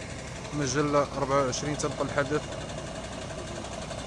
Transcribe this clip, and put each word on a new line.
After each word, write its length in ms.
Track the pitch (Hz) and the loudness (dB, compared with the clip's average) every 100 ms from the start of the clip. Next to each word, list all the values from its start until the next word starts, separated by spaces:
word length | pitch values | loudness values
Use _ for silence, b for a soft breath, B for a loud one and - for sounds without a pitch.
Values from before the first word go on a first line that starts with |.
| - - - - - | -8 -8 -8 -8 -4
مجلة 520 | 147 139 135 147 143 139 139 | 0 2 2 4 6 4 2
أربعة 280 | 135 139 | 4 6
وعشرين 340 | 131 120 143 143 | 4 2 0 0
تنقل 280 | 151 - 143 | 0 0 0
الحدث 360 | 147 139 151 - - - - - - - - - - - - - - - - | 2 2 2 0 -6 -6 -6 -6 -6 -6 -6 -6 -6 -6 -6 -6 -6 -6 -6